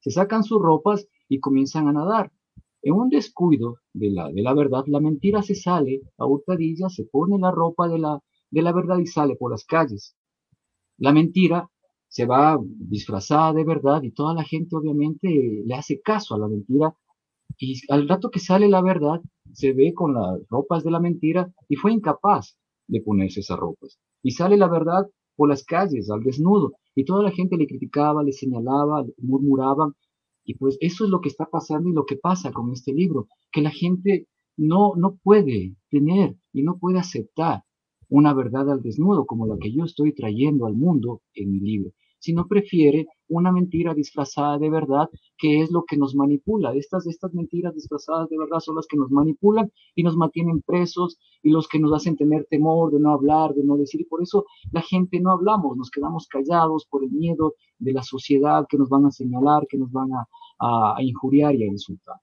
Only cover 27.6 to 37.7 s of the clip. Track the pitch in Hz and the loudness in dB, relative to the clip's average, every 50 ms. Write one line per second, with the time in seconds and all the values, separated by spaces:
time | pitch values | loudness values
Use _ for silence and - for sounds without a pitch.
27.6 | 151 135 - 127 139 123 - 143 147 151 147 151 147 139 135 - - 131 127 117 | -2 -2 -4 -10 -10 -6 -2 0 0 2 2 0 0 -2 -4 -4 -4 -4 -4 -4
28.6 | 113 127 135 143 147 147 151 147 135 120 - - 127 123 131 135 135 143 135 131 | -2 -2 0 0 0 0 -2 -2 -4 -6 -10 -10 -4 -2 0 0 2 2 2 2
29.6 | 131 135 139 139 156 151 143 _ _ _ _ _ _ _ _ _ _ - 120 - | 2 0 2 2 0 -2 -2 _ _ _ _ _ _ _ _ _ _ -12 -10 -2
30.6 | 131 135 135 135 151 175 180 - 220 202 185 180 - 147 139 _ 160 - - 165 | -2 -2 -2 0 -4 -4 -2 -2 -2 0 0 0 -2 -4 -6 _ -10 -6 -6 -8
31.6 | - - 156 151 170 180 175 156 139 - 139 135 - 170 185 180 - 131 120 123 | -6 -4 -4 -2 -2 0 0 -2 -2 -2 -6 -4 -2 -2 -2 -2 -4 -8 -8 -6
32.6 | 117 120 127 123 - 139 135 147 185 180 151 135 107 _ _ _ _ _ - 156 | -6 -6 -8 -8 -8 -6 -2 0 0 0 0 -4 -6 _ _ _ _ _ -4 -2
33.6 | 147 156 147 - 170 175 185 180 180 196 196 165 - _ _ _ _ _ _ - | -2 -2 -2 -4 -2 -2 -2 -2 0 0 0 0 -2 _ _ _ _ _ _ -2
34.6 | 151 156 165 190 208 202 190 175 175 190 190 - _ 190 208 214 196 143 123 101 | 0 2 4 4 4 2 2 0 0 -2 -2 -2 _ 6 6 6 6 2 0 -2
35.6 | 90 95 95 _ _ _ - 143 143 151 180 196 190 143 - _ _ _ _ 143 | -4 -6 -10 _ _ _ 0 0 2 2 4 2 2 0 -2 _ _ _ _ -2
36.6 | 139 160 185 180 175 180 185 185 180 - - 127 107 - _ - 160 165 143 101 | -2 -2 -2 -2 -2 0 0 0 -2 -2 -6 -8 -10 -8 _ -2 -2 -2 -2 -4
37.6 | _ _ | _ _